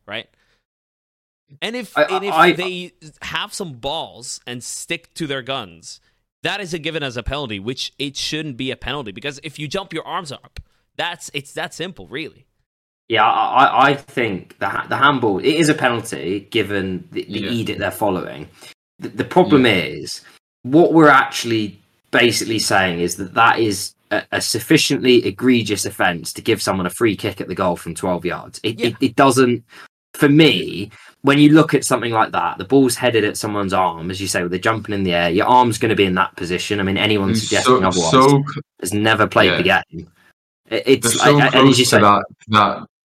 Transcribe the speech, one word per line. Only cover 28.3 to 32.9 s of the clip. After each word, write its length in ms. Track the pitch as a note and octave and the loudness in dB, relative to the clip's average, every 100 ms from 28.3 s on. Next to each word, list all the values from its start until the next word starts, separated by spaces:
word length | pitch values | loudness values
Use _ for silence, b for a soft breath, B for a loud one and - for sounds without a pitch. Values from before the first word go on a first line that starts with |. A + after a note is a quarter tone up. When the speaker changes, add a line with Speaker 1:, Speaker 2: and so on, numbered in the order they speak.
| D#2+ - - | -8 -12 -8
Speaker 2:
It, 160 | G#2+ A2+ | -8 -4
Speaker 1:
Yeah. 60 | E3 | -4
Speaker 2:
it, 80 | - | -2
it 160 | B2+ - | -2 2
doesn't, 480 | C3+ B2+ B2 A#2+ - B B _ _ | 4 4 2 2 -6 B B _ _
for 140 | - D3 | 0 4
me, 640 | D3 D#3 F#2+ D#2+ E2 G2+ b b b | 6 6 4 -4 -8 -10 b b b
when 160 | C3+ C#3+ | 2 6
you 120 | D3 | 8
look 220 | D#3 D#3 | 8 6
at 100 | C#3+ | 2
something 280 | - B2 A#2 | 0 -2 -2
like 200 | A2+ G2+ | 0 0
that, 260 | F2+ E2+ E2+ | -2 -4 -6
the 60 | |
ball's 300 | F#2+ C3+ C3 | 2 4 4